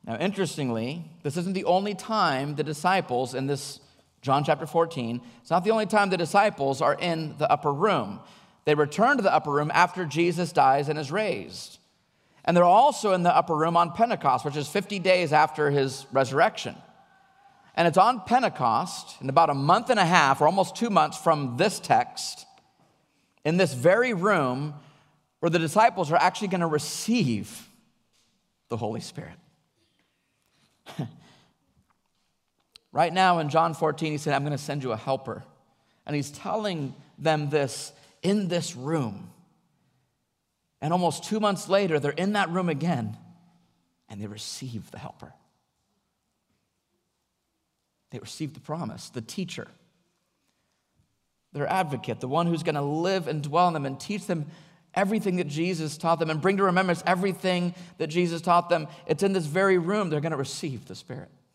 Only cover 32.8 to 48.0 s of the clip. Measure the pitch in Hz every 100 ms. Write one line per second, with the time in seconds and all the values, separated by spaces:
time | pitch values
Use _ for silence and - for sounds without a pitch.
32.8 | _ 131 170 180 185 175 156 160 165 147
33.8 | 156 151 160 151 151 139 147 143 - 147
34.8 | 131 107 135 135 - 107 - _ _ _
35.8 | _ _ - 147 143 - - 214 208 170
36.8 | 135 135 - _ 151 156 147 151 139 -
37.8 | - - _ _ 185 208 185 175 175 -
38.8 | 135 160 120 98 - _ _ _ _ _
39.8 | _ _ _ _ _ _ _ _ _ _
40.8 | 117 180 175 - - 214 208 190 - 196
41.8 | 196 151 143 160 190 208 180 175 180 143
42.8 | 165 143 110 110 - - _ _ _ _
43.8 | _ _ _ 101 104 104 - - 131 113
44.8 | - - - - - _ _ _ _ _
45.8 | _ _ _ _ _ _ _ _ _ _
46.8 | _ _ _ _ _ _ _ _ _ _
47.8 | _ _